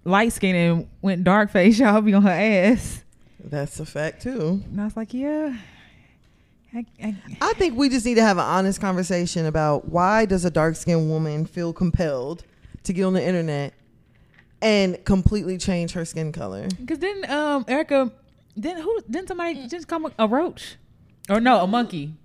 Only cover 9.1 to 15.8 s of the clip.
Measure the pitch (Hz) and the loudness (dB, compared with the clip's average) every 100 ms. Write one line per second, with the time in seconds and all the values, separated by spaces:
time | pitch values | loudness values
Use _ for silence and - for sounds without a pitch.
9.1 | 175 175 175 160 156 151 147 - 165 180 | -2 -2 -2 -2 0 0 0 -2 0 2
10.1 | 220 220 190 175 160 160 165 - 165 156 | 2 2 0 0 2 0 0 0 0 0
11.1 | 156 160 151 160 180 170 165 180 - 165 | -2 -2 -4 -6 -4 -6 -2 0 0 0
12.1 | 135 131 170 - _ - - - 180 190 | -2 -6 -10 -16 _ -20 -12 -6 -2 0
13.1 | 185 175 180 160 143 143 _ _ _ _ | 0 0 -2 -2 -6 -8 _ _ _ _
14.1 | _ _ _ _ _ 220 208 190 175 - | _ _ _ _ _ 0 2 2 -2 0
15.1 | 190 170 214 180 185 196 175 | 2 2 0 -4 -4 -2 -2